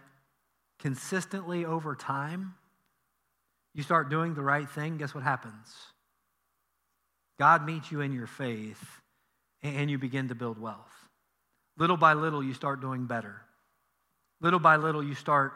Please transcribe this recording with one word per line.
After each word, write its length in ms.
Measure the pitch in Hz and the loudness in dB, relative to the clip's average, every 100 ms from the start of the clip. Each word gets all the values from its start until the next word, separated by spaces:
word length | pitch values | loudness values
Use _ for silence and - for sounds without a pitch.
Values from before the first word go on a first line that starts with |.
| - _ _ _ _ _ _ _ | -20 _ _ _ _ _ _ _
consistently 840 | 143 131 - 190 175 196 175 175 165 | -4 -4 -4 -6 -4 -8 -4 -4 -2
over 300 | 165 156 139 | -4 -4 -6
time 580 | - 135 147 180 190 180 _ _ _ _ _ _ _ _ _ _ _ | -4 -4 -4 -6 -10 -14 _ _ _ _ _ _ _ _ _ _ _
you 80 | 151 | -8
start 280 | 139 165 139 | 0 2 2
doing 260 | 156 170 147 | 0 -2 -2
the 60 | |
right 280 | 139 143 143 | 0 0 -2
thing, 280 | 151 151 156 | -8 -6 -6
guess 180 | 143 147 | -6 -4
what 80 | |
happens? 500 | 135 131 117 107 110 - - _ _ _ _ _ _ _ _ _ _ _ _ _ _ - | -2 -2 -4 -18 -20 -20 -20 _ _ _ _ _ _ _ _ _ _ _ _ _ _ 4
God 260 | 143 165 151 | 6 6 4
meets 260 | 160 131 | -6 -6
you 100 | 151 | -4
in 100 | 139 | -4
your 160 | 131 110 | -4 -8
faith 560 | - 131 110 107 98 - - _ _ _ _ _ _ | -6 -6 -6 -8 -14 -18 -20 _ _ _ _ _ _
and, 140 | 143 143 | -6 -2
and 140 | 147 | -2
you 60 | 139 | -2
begin 300 | 131 135 131 | -2 -4 -4
to 80 | 117 | -4
build 240 | 123 107 | -6 -6
wealth. 320 | 113 104 - - - _ _ _ _ _ _ - | -10 -12 -18 -20 -20 _ _ _ _ _ _ 0
Little 200 | 170 175 | 2 6
by 160 | 156 | 6
little, 300 | 151 160 147 | 6 2 -2
you 100 | 135 | -4
start 280 | 127 147 135 | -4 -4 -4
doing 240 | 131 127 123 | -4 -6 -4
better. 360 | 117 104 101 - _ _ _ _ _ _ _ _ _ | -4 -6 -14 -20 _ _ _ _ _ _ _ _ _
Little 180 | 165 180 | 2 6
by 160 | 165 156 | 8 8
little, 260 | 156 156 | 4 0
you 140 | 143 139 | -2 -4
start 380 | - 147 135 | 2 4 2